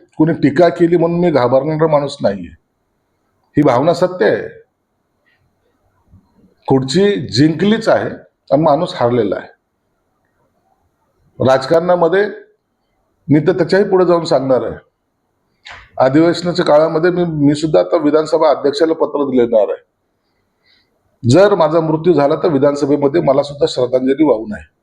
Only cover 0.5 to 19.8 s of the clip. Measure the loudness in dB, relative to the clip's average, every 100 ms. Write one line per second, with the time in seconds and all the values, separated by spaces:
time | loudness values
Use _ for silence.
0.5 | 2 2 2 0 2 0 0 0 0 2
1.5 | 0 0 -2 0 0 -2 -4 -4 -4 -12
2.5 | -20 _ _ _ _ _ _ _ _ _
3.5 | 0 2 2 2 0 0 0 -2 -2 -6
4.5 | -16 _ _ _ _ _ _ _ _ _
5.5 | _ _ _ _ _ _ -20 _ _ _
6.5 | _ -2 -2 0 0 0 -2 -4 0 0
7.5 | 0 -2 0 0 0 -2 -10 -18 _ -4
8.5 | 0 2 0 -2 -4 -2 0 -2 -4 -12
9.5 | _ _ _ _ _ _ _ _ _ _
10.5 | _ _ _ _ _ _ _ _ -4 0
11.5 | 0 2 0 2 0 0 0 -2 -6 -20
12.5 | _ _ _ _ _ _ _ -2 0 2
13.5 | -2 0 0 2 0 2 0 0 -2 0
14.5 | -2 -4 -12 -18 _ _ _ _ _ _
15.5 | _ -20 -20 -10 -2 0 2 2 0 -4
16.5 | -4 2 2 2 0 0 0 -2 0 0
17.5 | 0 0 0 0 0 0 0 0 0 2
18.5 | 0 -2 0 -2 0 -4 -4 -2 0 2
19.5 | 2 0 -4